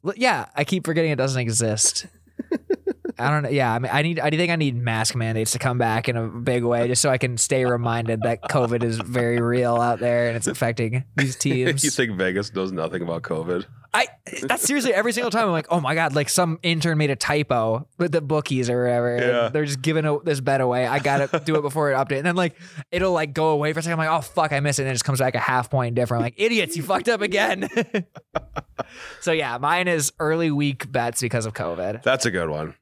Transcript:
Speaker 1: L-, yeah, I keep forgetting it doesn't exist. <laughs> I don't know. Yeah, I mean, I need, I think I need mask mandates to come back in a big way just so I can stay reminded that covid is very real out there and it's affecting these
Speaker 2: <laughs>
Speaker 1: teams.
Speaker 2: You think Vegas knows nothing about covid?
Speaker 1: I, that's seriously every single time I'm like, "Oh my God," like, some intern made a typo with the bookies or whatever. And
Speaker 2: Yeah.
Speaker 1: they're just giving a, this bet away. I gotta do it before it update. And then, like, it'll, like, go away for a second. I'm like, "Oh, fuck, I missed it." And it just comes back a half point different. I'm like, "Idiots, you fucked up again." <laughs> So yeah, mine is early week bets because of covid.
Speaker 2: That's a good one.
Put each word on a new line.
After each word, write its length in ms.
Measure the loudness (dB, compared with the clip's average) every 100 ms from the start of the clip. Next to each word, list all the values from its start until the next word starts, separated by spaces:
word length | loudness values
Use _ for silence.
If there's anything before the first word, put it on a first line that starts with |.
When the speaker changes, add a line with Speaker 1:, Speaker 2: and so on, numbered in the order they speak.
Speaker 1:
L-, 80 | -6
yeah, 300 | 0 2 2 -2
I 100 | -4
keep 200 | 0 0
forgetting 260 | 0 2 2
it 60 | 2
doesn't 240 | 0 0
exist. 680 | 0 0 0 2 0 0 -10 -20 -20 -16
<laughs> 800 | -6 -6 -2 -4 -2 -6 -10 -4
I 120 | 0
don't 140 | 0
know. 40 | 0
Yeah, 240 | 2 2
I 60 | 0
mean, 120 | 0
I 120 | 0
need, 180 | 0 0
I 80 | 0
think 220 | 0 0
I 40 | 2
need 200 | 0 0
mask 380 | 0 0 0
mandates 380 | -2 -2 0 -2
to 60 | 0
come 200 | 0 0
back 320 | 2 2 0
in 80 | -2
a 100 | -4
big 360 | -4 0 2
way 220 | 2 2 2
just 140 | 2
so 80 | 2
I 80 | 2
can 220 | 0 -2
stay 260 | 0 2
reminded 560 | 2 2 0 0 -2 -2
that 180 | 0 -2
covid 400 | 0 0 2 2
is 160 | 0 -2
very 420 | -2 0 0 2
real 360 | 2 2 2 2
out 240 | 2 2
there 280 | 2 2 2
and 80 | 0
it's 100 | -4
affecting 560 | -2 -2 0 -2 -2 -4 -2
these 180 | -2 0
Speaker 2:
<laughs> 20 |
Speaker 1:
teams. 440 | 0 0 0 0
Speaker 2:
You 60 | 0
think 280 | 0 -2 0
Vegas 340 | 0 0 -4
knows 180 | -4 -4
nothing 280 | -2 -4 -4
about 220 | -4 -6
covid? 420 | -4 -6 -2 -4 -4 -18 -4
Speaker 1:
I, 140 | -2 -2 -6 -14 -10
that's 220 | -4 -2
seriously 280 | 0 0 2
every 220 | 2 0
single 160 | -2 -2
time 160 | 0 0
I'm 60 |
like, 160 | 0 0
"Oh 100 | 0
my 140 | 0
God," 200 | 0 2
like, 140 | 0 0
some 300 | 2 2 0
intern 360 | 0 0 2 2
made 100 | 2
a 80 | 0
typo 720 | 0 0 2 2 2 0 -4 -4
with 160 | 0
the 80 | 0
bookies 480 | 0 -2 0 -2 0
or 140 | 0
whatever. 340 | 2 2 2 2
And 80 |
Speaker 2:
Yeah. 240 | 2 2 2
Speaker 1:
they're 160 | 0
just 160 | -2 -2
giving 240 | 0 0
a, 140 | 0 0
this 180 | 0 -2
bet 200 | 0 2
away. 260 | 2 2 0
I 120 | 0
gotta 420 | 2 0 0 -2
do 160 | 0 0
it 60 |
before 280 | 0 0 2
it 40 |
update. 240 | 2 0 0
And 80 | 0
then, 100 | 0
like, 220 | 0 -2 -16 -16 -6
it'll, 200 | 0 2
like, 200 | 2 0
go 180 | 0 2
away 220 | 2 0
for 60 | -2
a 40 |
second. 160 | -2 0
I'm 80 | 2
like, 120 | 0
"Oh, 20 |
fuck, 320 | 0 0 2
I 80 | 2
missed 200 | 0 0
it." 20 |
And 80 | 0
it 40 |
just 120 | -2 0
comes 140 | 2
back 140 | 0
a 40 | 0
half 320 | 0 0 0
point 240 | -2 0
different. 260 | 0 0 0
I'm 60 | -2
like, 80 | 0
"Idiots, 400 | 0 2 0 -4
you 60 |
fucked 260 | -2 -2 0
up 140 | 0
again." 440 | 0 0 0 0 -2
<laughs> 320 | -2 -2 -4 -6 -16 _ -8 -8 -14 -12 -12 -12 -12 -18 -6
So 120 | -2
yeah, 260 | 0 0 -2
mine 300 | 0 2 2
is 240 | 2 0 -2
early 300 | 0 2 2
week 400 | 2 0 -2 -4
bets 300 | -2 -2 -2
because 260 | -2 -2 -4
of 80 |
covid. 480 | -4 -6 -4 -4 -2
Speaker 2:
That's 240 | 0 0 0
a 40 |
good 180 | 0 -2
one. 260 | -4 -6 -10